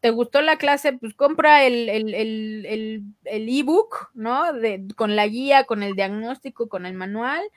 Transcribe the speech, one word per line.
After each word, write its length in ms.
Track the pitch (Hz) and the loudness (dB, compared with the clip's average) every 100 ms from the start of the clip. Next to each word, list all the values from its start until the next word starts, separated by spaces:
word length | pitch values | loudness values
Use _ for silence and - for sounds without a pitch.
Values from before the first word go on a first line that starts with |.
¿Te 100 | 233 | 2
gustó 300 | 226 240 277 | 0 2 2
la 160 | 311 311 | 2 2
clase? 360 | 285 285 294 | 2 2 0
Pues, 200 | 254 226 - | -4 -10 0
compra 500 | 285 320 302 302 269 | 0 4 6 8 6
el, 240 | 240 233 | 2 -2
el, 240 | 214 220 196 | -2 -2 -4
el, 500 | 220 220 220 214 202 | -4 -4 -8 -10 -8
el, 360 | 220 220 220 202 - - | -8 -6 -10 -12 -16 -10
el 240 | 214 220 | -8 -2
ebook, 600 | 262 262 339 440 - - | -2 2 2 2 -4 -12
¿no? 400 | 240 220 262 339 | -10 -4 0 0
De, 320 | 277 220 196 190 - | 0 -4 -4 -10 -4
con 200 | 214 208 | -2 0
la 120 | 208 | 0
guía, 380 | 226 269 277 262 | -2 4 4 4
con 180 | 214 | -2
el 120 | 202 190 | -4 -2
diagnóstico, 720 | 196 208 226 262 269 - 233 | -2 -2 -8 -10 -12 -8 -8
con 160 | 185 180 | -6 -10
el 80 | |
manual, 480 | 185 190 208 240 302 415 | -10 -8 -6 -4 -4 -8